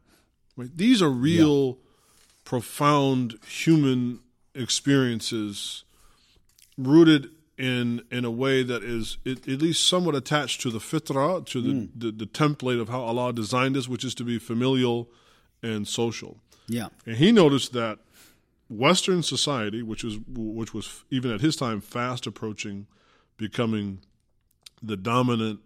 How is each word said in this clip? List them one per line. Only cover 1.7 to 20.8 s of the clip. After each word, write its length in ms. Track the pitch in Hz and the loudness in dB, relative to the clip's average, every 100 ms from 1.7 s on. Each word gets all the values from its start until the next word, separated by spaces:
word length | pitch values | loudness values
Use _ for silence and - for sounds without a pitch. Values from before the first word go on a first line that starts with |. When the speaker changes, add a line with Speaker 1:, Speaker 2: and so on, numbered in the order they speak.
| 120 _ _ _ _ _ _ | -2 _ _ _ _ _ _
Speaker 1:
profound 960 | - 127 - - 147 147 139 131 120 113 - | -6 -4 -4 0 2 4 4 2 -2 -6 -14
human 680 | - - 160 139 127 123 120 _ _ _ | -4 4 6 6 2 -2 -6 _ _ _
experiences 1300 | 135 117 - 139 139 127 113 - 117 104 101 - - - _ _ _ _ _ _ _ _ - | -10 -4 -2 2 4 4 -2 -4 -4 -4 -8 -12 -14 -18 _ _ _ _ _ _ _ _ -6
rooted 540 | 131 160 165 151 131 - _ - | 4 8 8 6 2 -16 _ -6
in, 440 | 127 123 120 120 - | -2 0 0 -4 -4
in 140 | 123 | -4
a 60 | 123 | -4
way 320 | 117 135 135 | -2 2 2
that 200 | 127 120 | 2 -2
is 360 | 104 117 107 - - | -4 -6 -6 -8 -8
at, 200 | 127 - | -8 -6
at 140 | 135 | -2
least 260 | 165 156 - | 0 0 2
somewhat 280 | 180 175 | 2 0
attached 460 | 143 - 151 127 - | -2 0 -2 -2 -4
to 80 | 131 | -4
the 80 | 110 | -6
fitra, 680 | - 160 - 135 147 180 - | -4 -4 -2 0 0 -2 -6
to 140 | 127 | -4
the, 80 | 127 | -2
Speaker 2:
Mm. 200 | 139 - | -2 -4
Speaker 1:
the, 160 | 120 117 | -6 -6
the 160 | 110 107 | -6 -6
template 540 | - 151 147 127 120 | 0 0 0 -2 -2
of 80 | 110 | -2
how 140 | 127 | -6
Allah 300 | 117 120 123 | -4 -2 -2
designed 440 | 120 104 123 131 139 | -4 -2 0 0 0
us, 100 | 120 | -4
which 160 | 123 | -6
is 120 | 127 - | -8 -8
to 80 | |
be 140 | 120 117 | -6 -6
familial 680 | - 117 127 131 123 117 120 _ _ _ _ _ | -4 -2 0 2 2 0 -4 _ _ _ _ _
and 240 | 117 107 104 | -8 -6 -6
social. 540 | - 117 110 - - _ _ - | -4 -4 -4 -14 -20 _ _ -8
Speaker 2:
Yeah. 220 | 117 95 _ - | -8 -8 _ -8
Speaker 1:
And 100 | 113 | 2
he 140 | 180 | 6
noticed 400 | 233 156 139 - | 8 8 6 -2
that 240 | 120 113 104 _ _ - _ _ _ - | -4 -4 -6 _ _ -20 _ _ _ -14
Western 520 | 107 139 185 - 180 | 0 2 2 2 0
society, 600 | 147 127 - 135 104 110 | -2 -2 -2 -2 -4 -6
which 200 | 110 107 | -8 -8
is, 120 | 117 107 113 | -8 -8 -10
which 460 | 120 110 110 113 | -8 -8 -6 -8
was 300 | 110 | -8